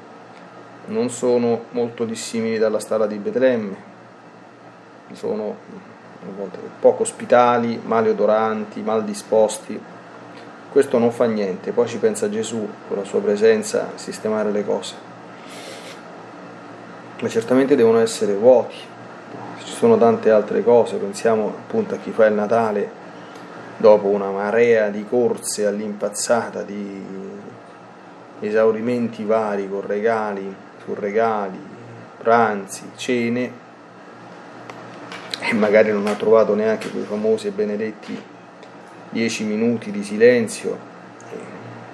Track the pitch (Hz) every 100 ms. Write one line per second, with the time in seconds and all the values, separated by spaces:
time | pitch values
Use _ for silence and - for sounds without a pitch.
0 | - - - - - - - - - 110
1 | 123 123 127 120 120 113 - 123 117 113
2 | 113 113 - 117 113 110 110 107 - 110
3 | 107 107 107 117 131 120 104 95 - -
4 | - - - - - - - - - -
5 | - 123 113 107 104 92 - 95 - -
6 | - - - 98 185 - - - 127 -
7 | 110 - 110 123 123 120 117 113 110 113
8 | 110 101 104 110 110 110 104 - 107 110
9 | 107 101 - 110 107 - - 110 - -
10 | - - - - - - - 143 135 120
11 | 117 113 120 110 98 92 - 98 117 113
12 | 110 104 107 107 107 117 101 - - 101
13 | 98 110 101 104 110 110 104 107 101 95
14 | - - 107 107 107 104 101 101 - -
15 | - - - - - - - - - -
16 | - - - - - - - - - -
17 | - - 113 113 113 127 135 143 113 113
18 | 110 - 104 101 120 120 - - - -
19 | - - - - - - - - 117 110
20 | 117 110 110 107 101 104 104 120 107 101
21 | 101 101 113 110 101 - - 113 101 98
22 | - 101 107 104 104 117 113 104 95 -
23 | - - - - - - - - 110 107
24 | 98 101 98 98 101 113 120 113 104 104
25 | 104 123 117 107 - - 104 104 107 104
26 | 104 - - 117 104 107 101 104 101 98
27 | 98 95 98 101 104 120 - - - -
28 | - - - - 107 107 110 107 117 123
29 | 113 - 104 110 107 101 98 98 - 104
30 | 110 113 107 98 95 95 - - - 101
31 | 101 107 113 107 98 95 - - - -
32 | - - 113 117 110 101 98 - 95 -
33 | - 123 117 123 123 - - - - -
34 | - - - - - - - - - -
35 | - - - - - 113 104 107 107 104
36 | 104 104 107 110 101 104 110 107 - 104
37 | 104 104 110 110 104 98 104 104 110 -
38 | - - - - - - - - - -
39 | - 110 117 - 107 107 117 117 107 101
40 | 101 104 120 123 107 - - - - -
41 | - - - - - - - - -